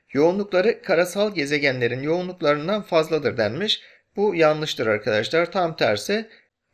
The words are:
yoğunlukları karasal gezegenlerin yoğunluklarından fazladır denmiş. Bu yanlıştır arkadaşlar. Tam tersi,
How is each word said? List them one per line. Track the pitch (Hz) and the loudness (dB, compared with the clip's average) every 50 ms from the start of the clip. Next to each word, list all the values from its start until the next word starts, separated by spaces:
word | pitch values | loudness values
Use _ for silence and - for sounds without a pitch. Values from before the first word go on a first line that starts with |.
| _ _ - | _ _ 0
yoğunlukları | 131 147 170 180 202 202 202 - 180 185 220 - - - | 2 4 4 4 0 -2 0 0 2 2 2 0 -2 -2
karasal | - 185 160 180 180 - 202 208 214 196 | 0 2 2 2 0 0 -2 -2 -2 -2
gezegenlerin | 170 143 139 151 147 143 139 127 127 123 117 117 131 135 | -4 -2 -2 0 0 2 0 0 0 0 -2 -2 -2 -2
yoğunluklarından | 151 165 180 180 180 180 - 170 147 147 147 147 170 208 214 196 | -2 -2 -2 -2 -6 -6 -2 0 0 0 0 0 -2 -4 -4 -2
fazladır | - 180 165 160 160 165 156 143 120 101 | 0 2 2 2 2 0 -2 0 -2 0
denmiş. | 120 110 104 110 147 202 220 - - - - - _ _ _ _ | 0 0 0 0 -2 -2 -2 -4 -4 -6 -12 -20 _ _ _ _
Bu | 208 202 214 185 | -2 -2 0 2
yanlıştır | 170 160 151 156 151 156 151 - - 127 | 4 4 4 4 2 -2 -6 -4 -2 0
arkadaşlar. | 110 107 107 - - 107 107 117 113 - 160 175 170 - | 0 0 0 0 0 0 0 0 0 0 0 -2 0 -2
Tam | 196 180 165 160 | -2 -2 -2 -2
tersi, | - 156 117 107 104 - - 202 220 220 - - _ _ _ _ _ _ _ | 0 0 0 0 0 -2 -4 -4 -4 -4 -8 -16 _ _ _ _ _ _ _